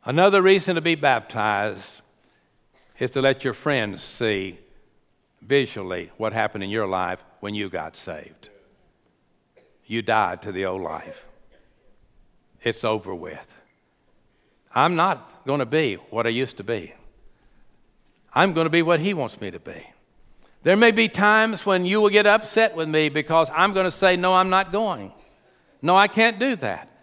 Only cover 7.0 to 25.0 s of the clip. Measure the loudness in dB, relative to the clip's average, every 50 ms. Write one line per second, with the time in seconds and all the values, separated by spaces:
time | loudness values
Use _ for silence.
7 | -4 -4 -6 -10 -14 _ _ _ -12 -10 -8 -6 -8 -6 -8 -10 -10 -10 _ -16
8 | -14 -14 -14 -14 -16 -20 -20 _ -20 -20 _ _ _ _ _ _ _ _ _ _
9 | _ _ _ _ _ _ _ _ _ _ _ _ _ _ _ _ _ _ -8 -6
10 | -2 0 0 0 0 0 -4 -8 -10 -10 -8 -6 -4 -4 -6 -6 -8 -8 -10 -10
11 | -12 -16 -20 -20 -20 -20 _ _ _ _ _ _ _ _ _ _ _ _ _ _
12 | _ _ _ _ _ _ _ _ _ _ _ _ -6 -6 -4 -2 -2 -2 -2 -4
13 | -4 -10 -12 -12 -12 -14 -14 -16 -20 _ _ _ _ _ _ _ _ _ _ _
14 | _ _ _ _ _ _ _ _ _ _ _ _ _ _ 0 2 2 2 2 2
15 | 0 0 0 -4 -10 -20 -20 -14 _ -4 -2 -2 -2 -2 0 0 0 0 -4 -6
16 | -10 -8 -6 -4 -2 -2 -2 -2 -4 -6 -8 -12 -8 -6 -6 -6 -8 -12 -20 _
17 | -20 -20 _ _ _ -20 _ _ _ _ _ _ _ -20 _ _ _ _ _ _
18 | _ _ _ _ _ _ 0 2 2 2 2 0 -2 0 0 0 2 2 0 0
19 | 0 -2 -2 -4 -6 -6 -8 -10 -12 -12 -12 -12 _ -16 -18 -18 -20 -20 _ _
20 | _ _ _ _ -20 -20 -20 _ -20 _ _ _ _ 2 4 6 6 4 6 4
21 | 0 0 0 2 2 4 4 4 2 0 -2 -4 -2 0 0 2 2 0 2 2
22 | 2 4 4 6 6 6 6 4 2 0 2 2 2 2 0 -4 -4 0 0 0
23 | 0 2 0 -2 -2 2 2 2 2 2 2 2 2 2 2 0 -2 -2 -2 2
24 | 2 2 2 4 2 2 4 2 2 2 2 0 0 -2 -4 -4 -4 -4 -6 -8